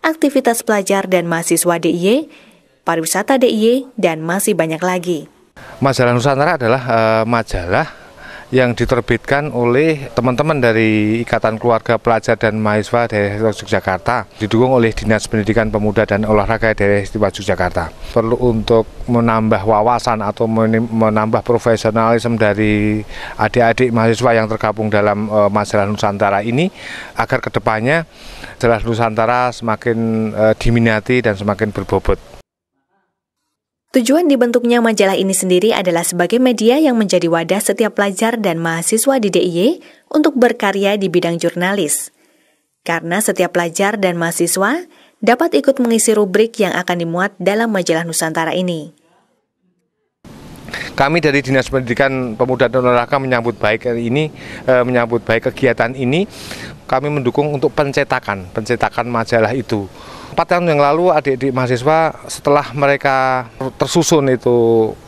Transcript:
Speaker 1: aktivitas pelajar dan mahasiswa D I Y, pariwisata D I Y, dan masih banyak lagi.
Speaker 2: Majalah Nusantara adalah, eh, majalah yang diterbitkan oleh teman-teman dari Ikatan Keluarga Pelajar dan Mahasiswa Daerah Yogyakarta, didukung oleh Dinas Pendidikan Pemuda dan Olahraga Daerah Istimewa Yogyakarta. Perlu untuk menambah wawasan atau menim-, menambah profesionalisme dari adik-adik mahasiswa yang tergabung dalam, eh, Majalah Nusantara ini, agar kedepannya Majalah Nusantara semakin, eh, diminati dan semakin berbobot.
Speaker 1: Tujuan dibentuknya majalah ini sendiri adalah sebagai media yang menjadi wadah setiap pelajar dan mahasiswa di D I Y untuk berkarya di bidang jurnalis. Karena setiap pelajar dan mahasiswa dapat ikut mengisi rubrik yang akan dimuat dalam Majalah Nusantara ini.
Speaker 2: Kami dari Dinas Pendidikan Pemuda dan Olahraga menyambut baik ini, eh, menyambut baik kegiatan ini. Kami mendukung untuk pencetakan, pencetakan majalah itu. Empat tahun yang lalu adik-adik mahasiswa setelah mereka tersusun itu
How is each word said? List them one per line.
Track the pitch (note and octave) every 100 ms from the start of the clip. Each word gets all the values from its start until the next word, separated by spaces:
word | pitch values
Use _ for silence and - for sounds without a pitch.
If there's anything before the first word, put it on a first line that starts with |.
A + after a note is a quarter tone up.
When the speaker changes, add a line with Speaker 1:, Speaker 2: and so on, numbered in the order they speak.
Speaker 1:
aktivitas | D#4+ D#4+ C#4+ C4+ B3+ A#3
pelajar | - G#3 F#3 G3
dan | F#3+ F#3 E3+
mahasiswa | E3 F3 E3+ F3+ E3+
D | E3
I | E3+
Y, | F#3 B3+ D#4 - - _ _ _ -
pariwisata | E3 D#3+ F#3 G3+ C4+
D |
I | B3+ A3
Y, | A3 B3+ C4 -
dan | F3+ D#3+
masih | D#3+ F#3 G#3 F3+
banyak | D#3+ D#3+
lagi. | F3+ F3+ F3+ D#3+ - _ _ - - -
Speaker 2:
Majalah | C#3 C3 B2 A#2+
Nusantara | B2+ C3+ D3+ E3
adalah, | A#2 C3 B2+
eh, | A2+ A2+ A2+ A2
majalah | A#2 A2+ F#2+ F2 G#2+ D#3+ - - - - - -
yang | B2+ B2
diterbitkan | A2 A#2 B2 - A#2 - C#3 D3+
oleh | A#2+ A#2+ B2 D#3+ D3+ C3+
teman-teman | - B2 B2 D3+ D3+
dari | B2 A2 A2 G#2+ G#2+ A2+
Ikatan | A#2 A2+ A2
Keluarga | A2 A#2+ A2+ - A2+
Pelajar | - A2+ -
dan | A2+ A2+ G#2+
Mahasiswa | G#2+ G#2+ G2+ A#2+ A#2
Daerah | G#2+ G2+ G#2 A2
Yogyakarta, | G#2 G2+ G2+ G2 F#2 - A#2+ G2+ -
didukung | G#2+ A2 B2+
oleh | C3 A2+
Dinas | - G#2+ G#2+ -
Pendidikan | A2 G2+ A2 A2
Pemuda | G#2+ G#2+ G#2
dan | G#2 G2+ G#2+
Olahraga | G#2+ G2+ A2+ A2+
Daerah | G#2+ G2+ G2+
Istimewa | G2 A2 G2+
Yogyakarta. | F#2 G2 F#2 F2+ F2+ E2 - -
Perlu | A#2+ A2+ A#2+
untuk | B2 A2+ G#2+ A#2 A2 - -
menambah | A#2+ A#2 A2+ A2 G#2+
wawasan | G2 G#2+ A2 A#2+ B2 A2 G2+
atau | G#2 A2+
menim-, | A2+ A2 A2+ A#2
menambah | A2 A2 G#2+ G#2+ A2+ -
profesionalisme | A#2 - A2 A2+ A2 A2+ A#2 A#2
dari | A2+ G#2+ G2+ G#2+ G#2+ G#2+ G#2+ G#2+ - - -
adik-adik | G#2+ B2 A#2 A2+ B2+
mahasiswa | A#2 A2+ A2 A#2+
yang | A#2 A2
tergabung | A2 A2 G#2 G#2+
dalam, | G#2 G#2 G2+ G#2+
eh, | G#2+ G2+
Majalah | G#2 G#2 G#2+ G2
Nusantara | G#2 G#2+ G2+ G2+ G2
ini, | A2 B2+ F3+ - - - -
agar | - A2+ C3
kedepannya | - A#2 A#2 A2 A#2+ D#3+ D#3 - - - - -
Majalah | A#2+ A2+
Nusantara | A2 A2+ A#2 A2 A2+ B2 B2
semakin, | A#2 A#2 G#2+ - A2+ A2+ A2+ A2
eh, | - A2 A2
diminati | - A#2 A#2 A2 - B2+
dan | A#2+ G2
semakin | G#2 G2 G#2+
berbobot. | G2+ F#2+ G2 - G2 - - - _ _ _ _ _ _ _ _ _ _ _ _ _ _
Speaker 1:
Tujuan | C4 A#3 D4 F4
dibentuknya | C4+ A#3+ A#3+ A#3 A#3+
majalah | A3+ G#3+ G3 F#3+
ini | F#3+
sendiri | F#3+ F#3+ F3+ -
adalah | - F#3+ E3+ F3
sebagai | F3 F3 A#3
media | B3+ A#3 A3 C4+
yang | D#4
menjadi | A#3 G3+ F3+ E3+
wadah | E3 E3 F#3+
setiap | - G3 G#3+ -
pelajar | G3+ G3 A3+ A#3
dan | G3 E3
mahasiswa | E3 E3 E3 A3 B3+ C4
di | G#3
D | F3
I | F3+
Y | E3+ G#3+ F4+ - - _
untuk | D#4 D4 B3
berkarya | A#3+ A#3 G3+ G3 G3
di | G#3 F#3+
bidang | E3+ E3+ E3+
jurnalis. | E3+ F3 F3+ G3+ D3+ - - _ _ _ _ _ _ _ -
Karena | E3+ E3 F3+
setiap | G#3+ G3 F3 F3
pelajar | E3+ E3 G3 G#3+
dan | F#3+
mahasiswa | E3+ E3+ E3+ F3 F#3+ G3 D#4 F4+ _ _ _
dapat | G#3+ B3 E4+ D4+
ikut | C#4 C4+
mengisi | A#3+ A3+ -
rubrik | G#3+ G3+ G3+ A3+ A3+
yang | F#3+
akan | D#3+ F3+ F3
dimuat | E3+ E3+ G3 _
dalam | F3+ G#3 A#3
Majalah | G3+ E3+ D#3+ E3+
Nusantara | D#3+ E3 D#3 D#3+
ini. | F3 F3+ E3 D3+ _ _ _ _ _ _ _ _ _ _ _ _ _ - - - - - - -
Speaker 2:
Kami | - C3+ E3
dari | D3+ C#3
Dinas | C3 C3+ A#2+
Pendidikan | C3 A#2+ A#2 C3+ C3 B2 G#2+
Pemuda | B2 B2+ A#2+
dan | B2+ B2
Olahraga | B2 A#2+ C#3
menyambut | C3+ B2 A#2 G#2
baik | G#2 A2 B2
ini, | A#2 A#2 C3 D#3 - - - -
eh, | B2+ B2
menyambut | B2 A#2+ A#2 -
baik | A2+ B2+
kegiatan | - C3 A#2 A#2 C3
ini. | B2 D3+ G3+ - - - - - -
Kami | C3 C#3+
mendukung | D3 A#2+ A#2 D3
untuk | C#3+ C#3+
pencetakan, | - C#3+ C#3 C#3 B2+ - G2+ F2+
pencetakan | A#2 G#2+ A#2+ G#2+ - A#2+
majalah | A#2+ A2 A#2 A2
itu. | C3 A2 G#2+ G2 - - - -
Empat | - E3+
tahun | F3 F3
yang | D3
lalu | C#3+ D#3 F3+
adik-adik | D#3 C#3+ C3 C3+
mahasiswa | B2+ B2+ B2 C3 D#3 D#3+ - -
setelah | - - C#3+ B2+
mereka | B2 C#3+ C#3 C#3+ C3+ C3 B2+ B2 - C3
tersusun | - C3+ F3 D#3 D#3+ C#3
itu | B2+ B2+ A#2+ A#2 A#2 A2 G#2